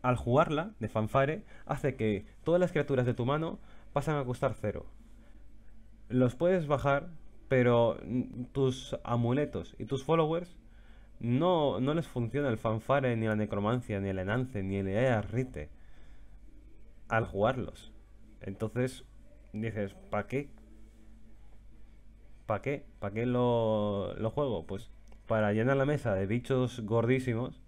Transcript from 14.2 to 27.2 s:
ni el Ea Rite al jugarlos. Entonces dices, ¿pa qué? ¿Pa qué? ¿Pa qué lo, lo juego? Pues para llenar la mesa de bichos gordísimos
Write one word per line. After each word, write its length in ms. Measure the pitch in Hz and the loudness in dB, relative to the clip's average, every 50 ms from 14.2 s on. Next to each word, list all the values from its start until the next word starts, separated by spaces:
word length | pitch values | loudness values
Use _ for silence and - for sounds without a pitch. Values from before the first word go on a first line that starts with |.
| 92 95 107 123 131 127 - 104 95 | 0 0 0 0 0 -2 -4 -4 -2
ni 140 | 95 98 | -2 -2
el 120 | 98 98 95 | 0 0 0
Ea 320 | 95 107 127 135 123 107 101 | 2 2 2 4 2 2 0
Rite 480 | 87 - 120 131 127 - 73 73 76 - - - - - - - - - - - - - - - - - - - - - - - - - - - - | 0 -2 -2 -2 -2 -4 -10 -10 -10 -14 -18 -18 -18 -16 -16 -16 -16 -16 -16 -16 -18 -18 -18 -18 -18 -20 -20 -20 -20 -20 -18 -18 -18 -18 -20 -8 0
al 160 | - 113 117 | 0 0 0
jugarlos. 680 | - - 98 101 113 131 127 98 - - - - - - - - - - - - - - - | 0 0 2 2 2 2 0 -6 -8 -10 -14 -18 -20 -20 -20 -20 -20 -20 -20 -20 -20 -20 -14
Entonces 640 | - 98 98 - 113 110 - 120 123 131 - - - - - - - - - - - - - | -12 -12 -8 -6 -6 -4 -2 -2 -2 -2 -2 -8 -16 -18 -20 -20 -20 -20 -20 -20 -20 -12 -8
dices, 420 | 110 110 113 101 110 104 98 - - - - | -6 -6 -4 -4 -4 -6 -6 -6 -14 -14 -4
¿pa 160 | - 104 104 | -4 -4 -4
qué? 240 | - - 135 143 - - - - - - - - - - - - - - - - - - - - - - - - - - - - - - - - - - - - - - - - | -2 -4 -6 -6 -6 -14 -20 -20 -20 -20 -20 -20 -20 -20 -20 -20 -20 -20 -20 -18 -18 -18 -18 -18 -18 -18 -18 -18 -20 -18 -18 -18 -18 -18 -20 -20 -20 -20 -20 -20 -20 -20 -18 -6
¿Pa 160 | - 107 101 - | -4 -4 -2 -2
qué? 220 | 131 143 - - - - - | -4 -6 -6 -8 -14 -14 -8
¿Pa 100 | - 101 | -8 -6
qué 160 | 101 110 117 | -4 -2 0
lo, 880 | 123 123 123 123 123 120 117 113 110 110 107 104 104 101 101 92 92 92 | 0 2 2 4 4 4 2 2 2 2 2 2 2 0 -2 -2 -4 -4
lo 160 | - 104 113 | -2 -4 -2
juego? 360 | - 143 147 135 113 87 80 | 0 0 0 0 0 -2 -4
Pues 240 | - 98 98 - - - - - - - - - | -4 -8 -8 -8 -12 -18 -20 -18 -20 -20 -20 -2
para 260 | - 113 110 107 104 104 | 0 2 4 4 4 4
llenar 240 | 110 113 127 139 | 4 4 4 4
la 100 | 139 135 | 4 4
mesa 280 | 139 151 143 - 117 101 | 2 2 0 2 0 2
de 120 | 95 98 | 2 2
bichos 540 | 95 110 123 123 - 139 127 127 120 - - | 0 0 -2 0 0 2 2 2 0 -2 -6
gordísimos 800 | 110 101 113 117 113 117 131 131 | -4 2 2 4 4 4 4 2